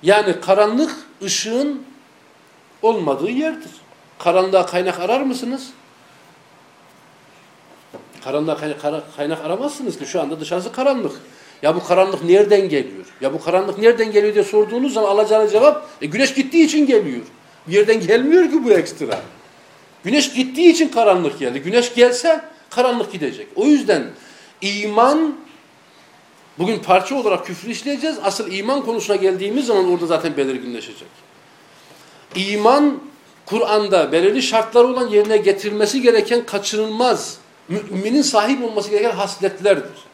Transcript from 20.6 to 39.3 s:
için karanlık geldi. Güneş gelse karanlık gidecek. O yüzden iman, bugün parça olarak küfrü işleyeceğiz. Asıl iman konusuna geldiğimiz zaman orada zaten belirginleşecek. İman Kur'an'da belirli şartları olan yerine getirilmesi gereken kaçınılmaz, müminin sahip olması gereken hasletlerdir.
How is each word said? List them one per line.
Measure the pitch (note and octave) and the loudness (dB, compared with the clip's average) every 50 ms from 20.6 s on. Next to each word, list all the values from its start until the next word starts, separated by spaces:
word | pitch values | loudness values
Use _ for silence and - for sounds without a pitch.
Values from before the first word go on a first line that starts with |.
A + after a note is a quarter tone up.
| F4 F4 | 6 6
için | E4 E4 D#4+ C#4 | 6 6 2 0
karanlık | - A#3 A3+ G#3 F#3+ F3+ F3 D3 C#3 - | 2 2 4 4 4 4 2 -2 -2 -2
geldi. | C#3 B2 A#2+ C#3+ | -6 -4 -4 -4
Güneş | C#3 E3+ G#3 A#3+ A#3+ A#3+ - | -6 0 0 0 0 0 4
gelse | A#3+ A#3+ A#3+ B3 - - E4 D#4+ D#4 - - - - _ _ | 4 4 4 4 2 2 0 0 0 0 -12 -20 -20 _ _
karanlık | - - B3 B3+ A#3+ A#3+ G#3 - | -2 0 0 0 0 -2 -4 -6
gidecek. | - F#3 D3+ C3 - - - - - | -8 -6 -6 -6 -6 -8 -16 -12 -4
O | - G#3+ | 0 2
yüzden | C#4+ D4+ C#4 G3+ G3 G3 D#3 A#2+ - - - - - - - - - _ _ | 4 4 2 4 2 0 0 0 -6 -12 -18 -20 -20 -20 -20 -20 -20 _ _
iman, | - G3 G3+ G#3 G#3 G#3+ G#3 G#3+ A#3 C4 D4 D#4 D#4+ D#4 C#4 - - - - - _ _ _ _ _ _ _ _ _ _ _ _ _ _ _ _ _ _ _ - | -6 -6 -4 -4 -4 -2 2 2 4 4 4 2 0 -2 -4 -8 -14 -20 -20 -20 _ _ _ _ _ _ _ _ _ _ _ _ _ _ _ _ _ _ _ -6
bugün | E3+ G3 A3+ F#3+ | -4 -4 -4 -4
parça | - - F#3 F#3+ F#3 - C4+ | 0 2 2 2 2 0 -6
olarak | C4+ A#3+ G#3+ F#3+ F3 - | -4 -2 -2 -2 -2 -4
küfrü | - F#3 F3 - A3 | -8 -14 -12 -10 -12
işleyeceğiz. | A#3 - - C#4 C#4+ B3+ B3+ D#4+ D4+ A3+ - | -12 -10 -6 -6 -6 -4 -4 -6 -6 -4 -4
Asıl | G3 F#3+ - A3 F#3+ | -6 -4 -4 -8 -8
iman | F#3+ F#3+ G3 A3+ C4+ C#4+ - | -8 -6 -4 -4 -4 -4 -4
konusuna | A3 A#3 A3+ - - G3+ | -4 -6 -6 -2 -2 -2
geldiğimiz | F#3+ F#3 F#3+ F#3 F#3 F#3+ G3+ A3 C4+ C#4+ | 0 0 0 0 0 -4 -4 -4 -4 -2
zaman | A#3 A#3 G3 F#3 F3+ | 0 0 2 2 2
orada | F3+ F3 E3+ | 0 -2 0
zaten | D#3+ E3+ D#3 D#3+ E3+ D3 C#3 | -2 -2 -2 -2 -4 -4 -2
belirginleşecek. | C#3 C3 C3 B2 A#2+ A#2+ A#2+ A2+ G#2 - G#2+ - - - _ _ _ _ _ _ _ _ _ _ _ _ _ - - _ - - - - - - - _ - | -4 -4 -4 -6 -8 -10 -12 -12 -12 -14 -18 -20 -20 -20 _ _ _ _ _ _ _ _ _ _ _ _ _ -20 -20 _ -20 -20 -20 -20 -20 -20 -20 _ -8
İman | F3+ F#3+ G3 G3+ G#3 G#3 A3 B3+ D4 D4 D4 C4 - - - - _ _ _ _ _ _ | -6 -6 -4 -4 2 4 4 4 6 4 2 0 -2 -12 -18 -20 _ _ _ _ _ _
Kur'an'da | - F#3+ A3+ A3+ G3 G#3 G#3+ G#3 G3+ F#3+ F3+ D#3 C3+ | -6 -2 -2 0 2 0 0 0 2 2 2 2 2
belirli | C#3+ E3 F3 G3 G#3+ C4+ | 0 2 2 2 2 0
şartları | C4 - - A3+ G#3+ - - A#3+ A#3+ B3+ | -2 0 0 0 0 2 4 4 4 4
olan | B3+ B3+ B3+ A3+ | 4 -2 -4 0
yerine | G#3 G#3 G#3 G#3+ A3 G#3 | 2 2 2 4 2 2
getirilmesi | G#3 F#3+ G3 G3 - G#3 G#3 G#3 G#3+ G#3 - C#4 | 2 2 0 0 -2 -6 -2 -2 -2 0 0 2
gereken | A#3+ A#3+ A3+ A3 G#3 - A#3+ A#3+ A#3 | 2 4 4 4 2 2 0 -2 -2
kaçınılmaz, | - - G3+ G3 - - G#3+ A3 A3 G#3+ A3 B3 B3+ A3 - - - - - - _ _ _ _ - | -2 -6 -6 -6 -4 -4 -4 -4 -4 -2 -2 0 0 0 -2 -4 -12 -16 -18 -20 _ _ _ _ -8
müminin | E3+ G#3+ G#3 - - F#3 G3 G#3+ A#3+ D4 | -8 -8 -8 -6 -8 -6 -4 0 0 0
sahip | C#4+ - - G#3+ G#3 A3+ C#4 C4+ B3+ | 0 2 2 0 0 0 -2 -4 -4
olması | - G#3+ G#3 G3 - | -6 -6 -6 -6 -2
gereken | G#3 G#3 G#3+ A#3+ | -2 0 0 0
hasletlerdir. | G#3+ F3+ G3+ F#3 | -2 -4 -6 -6